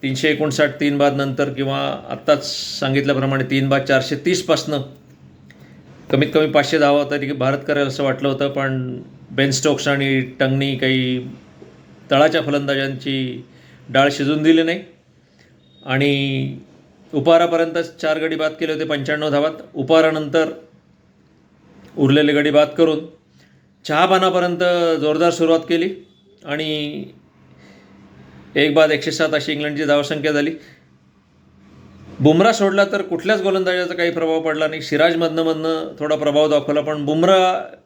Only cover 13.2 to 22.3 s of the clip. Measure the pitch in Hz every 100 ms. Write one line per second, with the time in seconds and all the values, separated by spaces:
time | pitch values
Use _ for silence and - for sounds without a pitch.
13.2 | 127 123 - - - - - 135 143 139
14.2 | 139 151 156 160 165 180 - _ _ _
15.2 | _ _ _ _ _ _ - 131 143 139
16.2 | 139 135 135 135 - - _ _ - 147
17.2 | 143 165 170 165 165 165 165 - 156 156
18.2 | 160 156 156 156 160 156 151 147 135 151
19.2 | 151 143 156 160 - - 131 160 160 156
20.2 | 151 165 160 - - _ _ _ _ _
21.2 | _ _ _ _ _ - - - 139 143
22.2 | 147